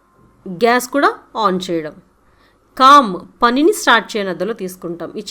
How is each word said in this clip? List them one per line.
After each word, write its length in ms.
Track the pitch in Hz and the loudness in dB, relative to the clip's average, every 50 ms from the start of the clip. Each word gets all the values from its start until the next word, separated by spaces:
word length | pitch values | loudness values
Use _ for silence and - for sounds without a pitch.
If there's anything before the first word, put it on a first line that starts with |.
| _ _ _ _ _ _ _ _ _ 196 | _ _ _ _ _ _ _ _ _ -14
గ్యాస్ 400 | 180 165 233 233 240 247 247 - | -6 -2 0 0 0 0 -2 -4
కూడా 300 | - 285 294 415 453 - - _ - 240 220 | -2 0 0 0 -2 -4 -12 _ -6 -4 -2
on 120 | 196 185 180 180 - | -2 -2 -2 -4 -4
చేయడం. 220 | 170 165 151 151 - 185 _ _ _ _ _ _ _ _ _ _ _ _ _ _ _ | -6 -6 -6 -10 -14 -18 _ _ _ _ _ _ _ _ _ _ _ _ _ _ _
కామ్ 380 | - 262 262 285 285 262 202 180 160 - - _ _ 247 | 4 6 8 8 8 6 2 -4 -8 -12 -16 _ _ 0
పనిని 300 | 233 240 269 302 381 415 | 0 2 2 2 2 0
స్టార్ట్ 440 | - - 285 240 226 220 - - | 0 0 2 2 2 0 -2 -6
చేయని 120 | 214 196 190 | -6 -6 -6
అర్థంలో 240 | 175 160 180 208 226 | -6 -6 -6 -6 -6
తీసుకుంటాం. 600 | - 190 185 185 - - 165 175 165 165 - - | -8 -10 -12 -12 -12 -12 -12 -12 -12 -14 -12 -12
ఈ 60 | 220 214 - | -14 -12 -6